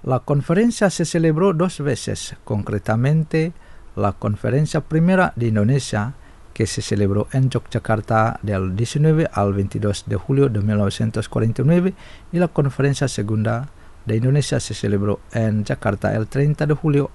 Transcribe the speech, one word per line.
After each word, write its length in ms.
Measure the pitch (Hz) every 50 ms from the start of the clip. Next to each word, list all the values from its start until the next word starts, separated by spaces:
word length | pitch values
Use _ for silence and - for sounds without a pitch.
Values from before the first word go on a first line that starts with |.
La 180 | - 131 131 123
conferencia 680 | - - 147 147 131 - - 196 226 240 226 - 214 190
se 160 | - - 170
celebró 480 | - - 170 165 165 156 156 185 196 180
dos 260 | 156 180 185 - -
veces, 560 | 143 139 127 - - 107 101 - - - - - -
concretamente 1080 | - 113 104 101 - 104 104 - - 110 113 123 139 151 160 156 - - 160 160 175 170 - - - - - - - -
la 160 | - 101 101
Conferencia 720 | 92 - - 110 104 - - 113 117 143 156 - - 160
Primera 500 | - - 156 160 165 180 190 185 180 - -
de 100 | 120 117
Indonesia, 680 | 117 110 107 104 110 135 139 - - - 107 104 120 135 - - - - - - - -
que 140 | - -
se 140 | - - -
celebró 480 | - - 104 101 104 95 98 104 - -
en 180 | - 131 131 131
Yogyakarta 920 | - 117 - - - 117 - - 110 107 101 - 117 110 110 117 117 -
del 340 | - 104 104 95 92 95 92
diecinueve 540 | 101 120 - - 147 147 160 156 156 160 -
al 220 | - 107 101 101 98
veintidós 500 | 101 98 101 - 110 107 104 98 - -
de 120 | - 107
julio 320 | 95 - - 135 139 139 135
de 100 | 107 104
mil 200 | 98 107 107 104
novecientos 500 | 101 98 - - 117 113 - 110 107 -
cuarenta 320 | - 117 110 110 110 -
y 40 | 127
nueve, 280 | 143 170 180 180 190 180 - - - - - - - -
y 60 | 170
la 100 | 180 165
Conferencia 580 | - - 143 139 - - 135 143 139 - 143
Segunda 640 | 123 - - 104 104 110 110 107 110 113 117 135 143 - - - - - - -
de 120 | 117 107
Indonesia 420 | 113 117 127 139 147 135 - 139 123
se 140 | - - 107
celebró 480 | - - 107 104 98 101 104 101 - - -
en 320 | - 117 113 110 104 107 104
Jakarta 500 | - 131 - - 107 104 - - 101 104
el 140 | 110 110
treinta 380 | 107 - 135 143 147 147 - 151
de 80 | 147 151
julio 360 | 143 - 156 143 143 139 -